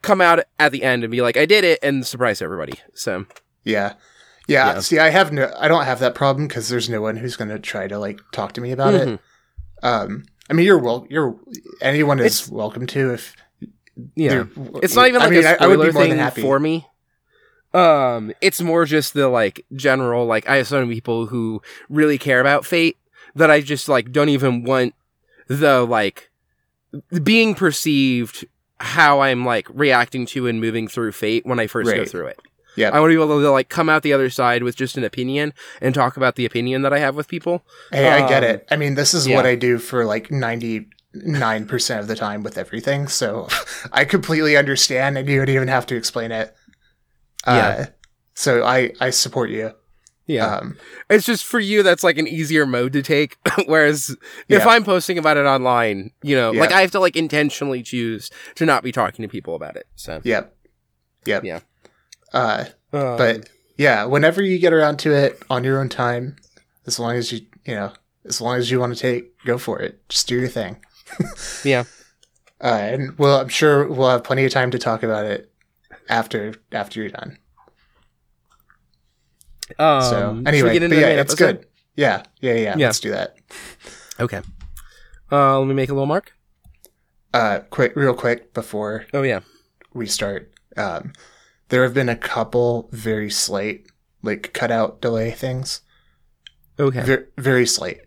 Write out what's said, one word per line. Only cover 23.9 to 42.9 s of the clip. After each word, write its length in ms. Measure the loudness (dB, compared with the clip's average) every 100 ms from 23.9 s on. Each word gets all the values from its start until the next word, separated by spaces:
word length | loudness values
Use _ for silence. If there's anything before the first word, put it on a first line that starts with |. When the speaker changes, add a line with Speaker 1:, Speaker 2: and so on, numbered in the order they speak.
| 0 2
Speaker 1:
don't 180 | 0 2
even 360 | 2 2 0
want 300 | 0 0 0 _ _ _ _ _ _
the, 360 | 2 4 4 4
like, 440 | 2 0 -4 _ _ _ _ _ _ _ -18 _ -2
being 320 | 4 4 4
perceived 920 | 2 0 0 0 2 2 0 -4 -10 -20 _ _ _
how 400 | -4 4 6 6
I'm, 240 | 4 2
like, 240 | 0 -2 -4
reacting 540 | 0 4 4 2 -2 -6
to 220 | -2 -2
and 120 | 0
moving 280 | -2 -4 -6
through 240 | -4 -6
Fate 340 | -4 -2 0 0
when 140 | -2
I 80 | -2
first 240 | 0 0
go 60 | 0
Speaker 2:
Right. 120 | -2
Speaker 1:
through 160 | -6 -10
it. 140 | -12 _ _ _ -2
Speaker 2:
Yep. 160 | 2
Speaker 1:
I 60 | 4
wanna 100 | 4
be 80 | 4
able 180 | 4 2
to, 100 | 4
like, 180 | 2 0
come 200 | -2 2
out 140 | 2
the 100 | 2
other 180 | 2 0
side 320 | 0 0 2
with 100 | -2
just 220 | -4 -6 -4
an 80 |
opinion 480 | -6 -4 -4 -2 -4 -8 -20 -4
and 140 | -2
talk 220 | 0 0 0
about 180 | -2
the 120 | 0 -4
opinion 360 | -2 -2 -2
that 100 | 0
I 60 | 0
have 160 | 0
with 140 | -4 -8
people. 360 | -8 -4 -6 _ -20 -6
Speaker 2:
Hey, 160 | 2 4
I 200 | 4 4
get 140 | 4
Speaker 1:
Um, 80 | 2
Speaker 2:
it. 160 | -2 -4
I 60 | -2
mean, 180 | 0
this 200 | 0 0
is 140 | 0 2
Speaker 1:
yeah. 80 | 4
Speaker 2:
what 100 | 4
I 80 |
do 240 | 2 0 -2
for, 260 | -2 -2
like, 260 | -2 -4 -4
ninety-nine 1300 | -4 -4 -6 -6 -8 -10 _ _ -12 -6 -2 -2 -2 -4
percent 340 | -4 -4 -4
of 80 | -6
the 80 | -6
time 260 | -6 -6
with 160 | -10 -10
everything, 480 | -10 -6 -4